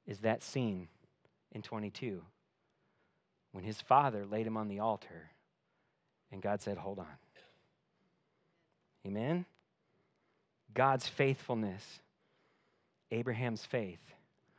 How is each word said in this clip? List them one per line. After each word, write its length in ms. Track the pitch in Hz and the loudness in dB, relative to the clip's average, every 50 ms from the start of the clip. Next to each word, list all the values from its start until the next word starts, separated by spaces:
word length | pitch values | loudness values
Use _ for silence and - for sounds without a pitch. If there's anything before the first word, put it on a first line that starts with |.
| - | -10
is 140 | - 104 95 | -10 -8 0
that 240 | 107 110 113 - - | 2 2 2 2 0
scene 440 | - - 139 123 110 98 92 87 82 - _ _ - _ _ _ - _ _ _ _ | -4 -2 0 0 0 0 -2 -6 -10 -16 _ _ -20 _ _ _ -20 _ _ _ _
in 120 | - 117 104 | -12 -10 -10
twenty-two 580 | - 117 110 107 101 - - 135 120 98 87 82 92 _ _ _ _ _ _ _ _ _ _ _ _ _ _ _ _ _ _ _ _ _ _ _ _ - | -6 -6 -6 -6 -6 -6 -6 -6 -6 -6 -6 -10 -14 _ _ _ _ _ _ _ _ _ _ _ _ _ _ _ _ _ _ _ _ _ _ _ _ -12
when 100 | 95 90 | -10 -6
his 180 | 104 110 - | -6 -6 -6
father 420 | - - 127 139 147 135 110 104 101 | 4 6 8 8 8 6 2 0 -4
laid 220 | 98 104 110 113 | -2 -2 0 0
him 120 | 113 110 110 | 0 0 -2
on 100 | 107 104 | -2 -2
the 120 | 98 101 | -2 0
altar 520 | 107 113 107 98 - - 87 82 78 78 - _ _ _ _ _ _ _ _ _ _ _ _ _ _ _ _ _ _ _ | 0 0 0 0 -4 -12 -16 -16 -18 -18 -20 _ _ _ _ _ _ _ _ _ _ _ _ _ _ _ _ _ _ _
and 80 | 98 98 | -12 -4
God 220 | 92 101 104 101 | -2 0 0 0
said, 160 | - 101 101 87 | 0 -4 -4 -4
"Hold 220 | 82 98 101 98 | -4 -6 -6 -6
on." 180 | 85 78 73 - _ _ _ - - - - _ _ _ _ _ _ _ _ _ _ _ _ _ _ _ _ _ _ _ _ _ _ _ _ _ _ _ _ _ - 98 | -8 -12 -14 -18 _ _ _ -20 -20 -20 -20 _ _ _ _ _ _ _ _ _ _ _ _ _ _ _ _ _ _ _ _ _ _ _ _ _ _ _ _ _ -10 -6
Amen? 400 | 101 107 113 139 170 180 180 - _ _ _ _ _ _ _ _ _ _ _ _ _ _ _ _ _ _ _ _ _ _ _ _ 110 | -4 -2 0 0 0 0 -2 -4 _ _ _ _ _ _ _ _ _ _ _ _ _ _ _ _ _ _ _ _ _ _ _ _ 2
God's 320 | 123 131 135 131 135 - - | 4 6 6 6 4 2 -4
faithfulness, 920 | - - 139 135 135 - - - 123 113 110 101 92 101 - - - - - _ _ _ _ _ _ _ _ _ _ _ _ _ _ _ _ _ _ _ _ - | 2 4 4 4 4 2 0 -2 0 0 0 0 -2 -6 -10 -14 -18 -20 -20 _ _ _ _ _ _ _ _ _ _ _ _ _ _ _ _ _ _ _ _ -4
Abraham's 560 | 113 113 117 127 117 110 127 120 113 107 - | -4 -2 0 0 0 0 0 0 0 -2 -6
faith. 480 | - - 123 107 92 85 - - - - - - _ _ _ _ _ _ | -2 -2 -2 -2 -2 -8 -12 -16 -20 -20 -20 -20 _ _ _ _ _ _